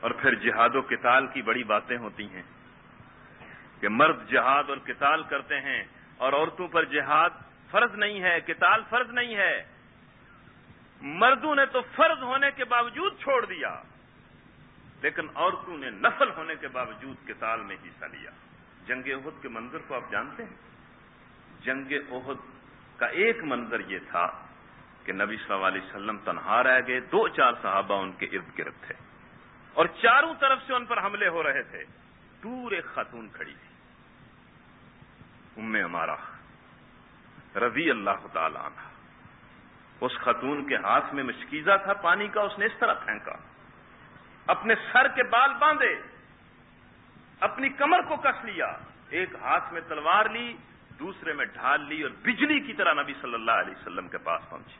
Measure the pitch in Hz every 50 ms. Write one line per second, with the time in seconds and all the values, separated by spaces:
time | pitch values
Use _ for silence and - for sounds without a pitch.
0 | - 117 117 - - 135 123 107 104 117 107 110 117 120 123 135 131 - 123 110
1 | - 123 123 131 135 127 - 135 120 107 113 127 123 104 107 104 - - 123 120
2 | 117 107 101 - 107 101 92 92 85 - - - - - - - - - - -
3 | - - - - - - - - - - - - - - - - - 104 107 117
4 | 147 160 160 123 110 101 127 127 117 127 139 143 143 143 139 131 127 135 123 -
5 | 143 143 151 160 151 - 147 139 131 - 151 139 131 139 131 117 98 - - -
6 | - - - - 123 131 139 143 156 165 165 - 180 170 - 170 160 139 135 147
7 | 139 135 147 156 165 175 - - - - - - - - - 196 233 233 190 202
8 | 208 208 208 202 185 180 170 165 160 - 165 - 185 175 202 220 214 - 220 240
9 | 247 226 233 247 240 240 226 202 196 175 147 107 80 - - - - - - -
10 | - - - - - - - - - - - - - - - - - - - -
11 | - 139 151 175 214 247 269 - - 311 294 277 277 269 - 254 240 - - -
12 | 302 320 330 277 262 247 254 269 277 277 277 - 262 220 247 240 240 240 208 262
13 | 320 392 - - - - 269 240 226 190 180 165 131 107 82 64 - - - -
14 | - - - - - - - - - - - - - - - - - - - -
15 | - 151 151 - 156 151 - - 160 185 185 - - 180 175 151 135 127 110 95
16 | 117 - - - 285 233 180 160 160 160 160 151 151 139 127 127 123 113 110 107
17 | 123 135 135 - - - 110 - - 110 113 113 104 101 98 92 - 92 78 -
18 | 80 73 - - - 62 - - - - - - - - - - - - 127 127
19 | 127 135 135 135 135 156 156 - - 131 117 113 113 123 131 160 - - 143 123
20 | 113 - 104 101 113 143 147 - 233 202 - - - - - - - - - -
21 | - - - - - - - - - - - - - 120 131 135 139 135 147 143
22 | 147 - 123 127 131 131 139 - - - - - - - - - - - - -
23 | - - - 160 202 226 226 - 165 151 127 120 120 110 117 113 95 90 95 90
24 | - - - 87 87 - - - - - - - - - - - - - - -
25 | - - 95 95 101 104 110 107 - - 104 98 95 95 95 95 92 - - 101
26 | 98 107 107 101 - 107 87 80 - 90 104 117 123 131 127 127 123 127 127 127
27 | 123 - - 196 220 - - - 143 123 117 117 - 104 95 98 98 98 101 98
28 | 95 95 90 - 101 - - 95 90 - - - 78 71 - - - - - -
29 | - - - - - - - - - - - - - - - 143 165 170 - -
30 | - 233 240 269 302 330 320 - 285 269 269 247 - - 262 247 240 214 240 214
31 | 185 196 208 208 208 185 165 170 160 147 135 139 120 - - 92 76 - - -
32 | - - - - - - - - - 214 247 254 247 233 202 175 - - - 131
33 | 110 - - 117 110 101 - - 80 78 69 - - - - - - - - -
34 | - - - - - - - - - - - - - - - - - - - -
35 | - - - - - - - - - - - 110 110 110 110 107 95 85 85 85
36 | 82 80 76 - - - - - - - - - - - - - - - - -
37 | - - - - - - - - - - - 101 107 120 110 135 170 160 127 113
38 | 101 101 98 92 - - - 82 80 80 76 69 67 73 - - - - - -
39 | - - - - - - - - - - - - - - - - - - - -
40 | - 127 - - - 123 117 - 123 131 147 147 139 143 135 107 92 98 113 139
41 | 143 - 135 139 135 123 110 - - - 143 156 151 175 196 196 196 190 202 202
42 | - 170 175 196 208 208 196 214 208 196 196 202 202 226 220 - 240 226 - -
43 | - - 107 107 - - - - - - - - - - - - - - - -
44 | - - - - - - - - - - - - 196 220 226 214 - - - 247
45 | 262 277 - 269 247 - 220 233 254 277 294 294 294 302 302 285 262 220 160 -
46 | - - - - - - - - - - - - - - - - - - - -
47 | - - - - - - - - - 214 - - 262 269 269 - 285 294 349 359
48 | 349 - 311 - - 277 240 - 226 226 202 165 139 104 82 - - - - -
49 | - - 127 127 117 - - - - 123 147 175 175 - 175 165 160 - 156 151
50 | 147 160 180 202 220 220 220 233 240 240 226 - - - - - - - - -
51 | 139 185 190 - - 165 151 143 127 107 - - 90 123 139 151 147 139 151 156
52 | 151 131 - - - - 247 233 285 294 302 277 - - 185 - 196 170 156 147
53 | 143 147 135 - - 127 120 113 110 113 113 98 90 101 98 - - 90 87 92
54 | 92 90 - 90 - 80 82 82 - - 80 73 - - - -